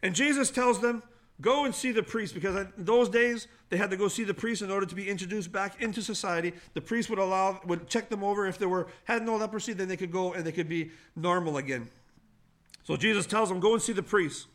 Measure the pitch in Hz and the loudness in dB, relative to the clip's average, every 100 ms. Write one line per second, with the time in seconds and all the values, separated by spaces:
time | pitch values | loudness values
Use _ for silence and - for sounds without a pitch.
0 | 180 180 277 285 262 - 247 233 240 233 | 0 2 4 4 2 2 2 4 2 -2
1 | - - _ _ 214 277 285 - 254 226 | -6 -20 _ _ 2 4 2 0 0 0
2 | 202 226 202 127 180 185 190 - 175 233 | 0 -2 -4 -4 -2 -2 -4 -6 2 4
3 | 233 226 240 233 - - _ 175 202 190 | 6 4 4 2 -6 -20 _ 0 0 2
4 | 202 - 214 196 226 226 202 196 196 170 | 0 0 -2 -2 -2 -2 -2 -2 -2 -4
5 | 196 196 180 214 175 190 196 - 233 214 | -6 -6 -4 -6 -4 -4 -4 -2 -4 -4
6 | 214 202 196 170 170 175 - - - 226 | -6 -4 -2 -2 -2 -6 -10 -10 -2 -2
7 | 226 214 190 190 190 185 175 170 170 233 | 0 0 2 2 2 0 -4 -4 -2 -4
8 | 214 208 202 202 196 185 196 185 165 - | -2 -4 0 0 0 0 0 0 -2 -10
9 | - 233 226 220 214 208 220 196 185 185 | -4 -2 0 -2 -2 -4 -6 -4 -4 -4
10 | 185 180 185 175 160 165 160 165 160 - | -4 -2 -2 -2 -4 -4 -2 -2 -4 -10
11 | - - 165 180 165 147 135 127 113 - | -18 -4 2 2 2 -2 -2 -4 -6 -16
12 | _ _ _ _ _ _ _ - - 185 | _ _ _ _ _ _ _ -20 -6 0
13 | 214 208 180 214 214 185 190 226 - 202 | 2 2 2 2 2 4 4 4 2 -2
14 | - 208 160 - - | 2 2 2 -2 -16